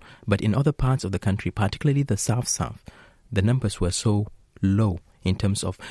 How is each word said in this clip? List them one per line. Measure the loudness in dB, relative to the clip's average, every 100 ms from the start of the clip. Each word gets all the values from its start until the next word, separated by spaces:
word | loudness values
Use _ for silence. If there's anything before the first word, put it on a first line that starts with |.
| -10 -10 -2
But | 0
in | 2
other | 2 2
parts | 2 2 0 0
of |
the | -2
country, | 0 -2 -2
particularly | -2 -2 0 0 0
the | 0 0
south-south, | 0 -2 -2 -4 -6 -8 -18 -20 -20 _ -6
the | 0
numbers | 2 2 0 -2
were | -2
so | 0 0 0 -2 -8 _ -2
low | 2 4 2 0 -8 _
in | -2 0
terms | 0 0
of | -4 -6 -12